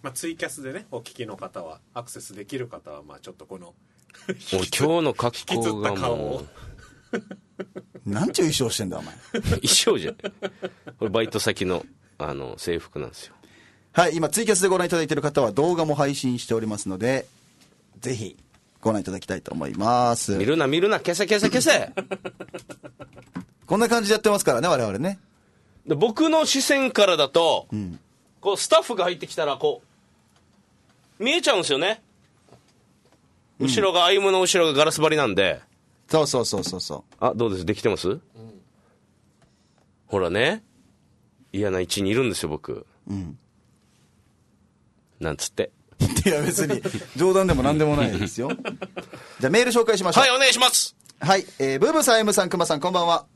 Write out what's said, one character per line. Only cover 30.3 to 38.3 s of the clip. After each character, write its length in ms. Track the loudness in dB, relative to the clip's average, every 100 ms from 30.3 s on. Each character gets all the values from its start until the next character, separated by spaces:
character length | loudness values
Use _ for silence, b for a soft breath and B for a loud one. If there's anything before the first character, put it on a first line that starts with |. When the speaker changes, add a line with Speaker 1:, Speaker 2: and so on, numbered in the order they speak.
| _ _ _ _ _ _ _ _ _
Speaker 2:
う、 40 |
見 100 | -2
え 80 | 0
ち 80 | 2
ゃ 40 |
う 60 | 2
ん 20 |
で 60 | 2
す 40 |
よ 40 | 0
ね。 240 | 0 -2 _ _ _ _ _ -20 _ _ _ _ _ _ _ _ _ _
Speaker 3:
う 60 | 0
ん。 20 |
Speaker 2:
後 140 | 2
ろ 100 | 2
が、 140 | 4 4
ア 60 |
イ 80 | 4
ム 120 | 4
の 100 | 4
後 160 | 4 4
ろ 140 | 4
が 20 |
ガ 120 | 4 2
ラ 60 |
ス 100 | 4
張 80 | 2
り 80 | 4
な 100 | 2
ん 80 | 2
で。 260 | 2 0 -8 _ _ _ _
Speaker 3:
そ 140 | 2
う 40 | 2
そ 140 | 0
う 40 | -2
そ 140 | -4
う 40 |
そ 140 | -4 -8
う 40 |
そ 240 | -8 -10 -14 _
う。 40 | -2
Speaker 2:
あ、 80 | 0
ど 120 | -2
う 40 |
で 60 | -2
す？ 60 | -4
で 80 | -2
き 60 |
て 60 | 0
ま 80 | 0
す？ 140 | -2
Speaker 1:
う 40 |
ん。 80 | -4 _